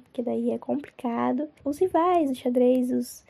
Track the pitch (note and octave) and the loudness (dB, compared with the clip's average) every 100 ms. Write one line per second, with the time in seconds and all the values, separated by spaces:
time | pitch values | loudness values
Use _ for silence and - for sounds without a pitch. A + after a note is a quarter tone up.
0 | _ - A#3+ A#3 A#3 A#3 - C4 - - | _ -8 -4 -2 -2 -4 -4 -6 -6 -10
1 | A#3+ A#3 B3 B3+ D4+ _ C#4 D4 F#4 E4 | -6 -2 -2 -2 -4 _ -8 -2 0 2
2 | F4 F4 C#4 B3+ B3 B3 B3 B3+ B3 B3 | 4 2 2 -2 0 4 4 4 2 -2
3 | A#3+ - | -4 -12